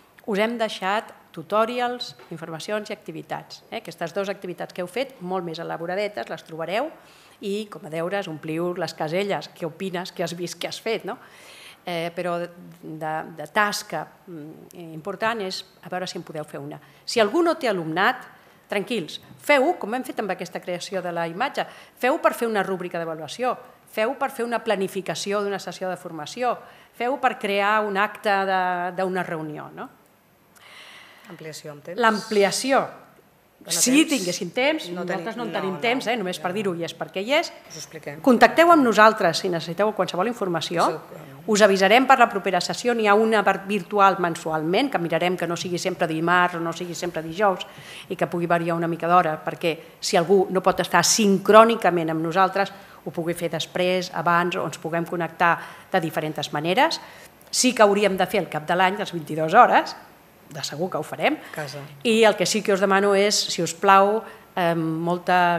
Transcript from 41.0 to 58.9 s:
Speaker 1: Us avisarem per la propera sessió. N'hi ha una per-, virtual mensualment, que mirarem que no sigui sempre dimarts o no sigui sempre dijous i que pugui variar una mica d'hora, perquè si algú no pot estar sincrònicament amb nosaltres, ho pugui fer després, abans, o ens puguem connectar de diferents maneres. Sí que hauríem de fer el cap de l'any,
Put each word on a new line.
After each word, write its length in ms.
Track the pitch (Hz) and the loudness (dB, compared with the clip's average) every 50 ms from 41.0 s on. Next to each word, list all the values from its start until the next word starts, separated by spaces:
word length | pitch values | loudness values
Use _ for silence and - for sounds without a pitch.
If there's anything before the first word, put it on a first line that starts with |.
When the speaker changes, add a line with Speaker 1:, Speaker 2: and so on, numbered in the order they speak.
| - - - 165 156 - 135 139 - - | -10 -16 -18 -18 -18 -18 -18 -10 -2 0
Speaker 1:
Us 140 | 214 190 214 | 4 6 6
avisarem 400 | 196 196 190 196 190 214 254 269 | 4 6 4 4 6 6 6 6
per 140 | 254 269 247 | 6 6 6
la 60 | 233 226 | 6 2
propera 320 | - 196 180 196 180 180 | 2 -4 -4 -2 -2 -2
sessió. 320 | 175 - 170 - - 240 240 | -2 -2 -6 -4 -2 -2 0
N'hi 120 | 233 214 208 | 2 4 4
ha 60 | 202 | 4
una 240 | 214 226 220 226 208 | 4 4 4 2 2
per-, 200 | 190 196 190 175 185 | 2 2 0 0 -4
virtual 520 | 190 208 202 170 - 214 202 196 196 180 - | -4 -4 -4 -4 -2 2 4 4 4 4 2
mensualment, 680 | 180 170 165 - - 160 156 156 156 160 180 214 277 269 | -2 -2 -2 -4 -4 -4 -4 -2 -2 0 2 2 2 0
que 60 | - 180 | 0 -2
mirarem 360 | 170 160 165 160 175 180 185 | -2 0 0 0 0 0 -2
que 100 | 170 175 165 | -2 -2 -4
no 80 | 170 | -4
sigui 220 | 165 - 185 175 165 | -6 -4 -6 -6 -4
sempre 260 | - 185 180 - 180 | -4 -4 -2 -2 -2
dimarts 500 | 160 160 160 165 170 180 180 180 175 175 | -2 -2 -2 0 2 4 4 4 2 0
o 40 | 170 | -4
no 140 | 170 165 165 | -6 -6 -6
sigui 160 | 170 180 175 165 | -8 -8 -10 -8
sempre 280 | - 185 180 165 160 156 | -6 -8 -6 -6 -6 -8
dijous 400 | 165 160 180 214 202 185 180 - - - - - - - - - - | -8 -2 2 2 2 2 0 -6 -14 -16 -20 -18 -18 -18 -18 -10 -10
i 60 | 185 | -4
que 100 | - 175 156 | -4 -4 -2
pugui 180 | - 175 170 | -2 -4 0
variar 300 | 170 175 170 165 170 165 | 0 0 0 0 -2 -2
una 100 | 170 175 | -2 -2
mica 220 | 170 170 165 170 170 | -2 -4 -4 0 4
d'hora, 300 | 175 180 170 156 156 160 - | 4 4 4 4 -2 -4 -6
perquè 340 | 165 160 - - 170 151 - - - - - | -8 -6 -2 -2 -2 -2 -2 -8 -18 -16 -8
si 180 | - - 208 | -4 2 2
algú 260 | 180 170 160 202 196 180 - | 2 4 6 6 4 4 4
no 100 | 185 185 | 0 2
pot 180 | - 190 180 - | 2 2 2 2
estar 200 | 170 - - 175 170 | -2 2 2 4 4
sincrònicament 1080 | - - - 220 202 196 180 196 - 208 220 226 226 226 220 - 180 170 175 160 160 | 4 2 4 4 4 4 4 4 8 10 10 10 10 6 2 2 2 2 2 0 0
amb 80 | 160 160 | -2 -2
nosaltres, 480 | 160 170 165 190 190 180 180 196 196 190 - - - - - - - | -2 0 2 2 2 2 2 0 -2 -2 -4 -14 -20 -20 -20 -14 -14
ho 60 | 180 | -8
pugui 220 | - 180 160 170 170 | -8 -6 -4 -4 -4
fer 140 | - 175 165 | -4 -4 -4
després, 600 | 160 156 - - - 180 180 180 185 185 175 180 | -4 -6 -8 -4 -2 0 0 2 2 0 -2 -4
abans, 440 | - 175 156 175 170 170 175 180 170 | -6 -2 0 2 2 4 2 2 -2
o 100 | 185 - 165 | -2 -4 -6
ens 80 | - - | -8 -6
puguem 280 | - 160 160 170 170 165 | -6 -2 -2 -2 -2 -2
connectar 460 | 180 175 165 160 - - 180 170 165 160 - - - - - - | -4 -4 -4 -6 0 4 4 4 4 2 -2 -12 -16 -20 -8 -2
de 100 | - 185 165 | -2 0 0
diferents 480 | 156 - 170 156 156 151 - 143 - | 0 -2 -2 -4 -4 -4 -6 -6 -6
maneres. 480 | - 147 151 170 185 233 285 - - - - - - - - - - _ - - | -6 -4 -2 0 2 4 2 2 0 -4 -10 -16 -20 -20 -20 -20 -20 _ -14 -6
Sí 220 | - - - 254 240 | -2 2 2 2 6
que 80 | - | 6
hauríem 340 | 214 202 202 202 208 190 190 185 | 6 6 6 4 2 2 2 2
de 60 | 185 180 | 0 0
fer 140 | - 202 165 | 0 -2 -2
el 60 | - | -2
cap 160 | - 151 151 - | -6 -8 -2 0
de 80 | 175 | 2
l'any, 220 | 180 190 185 | 2 2 2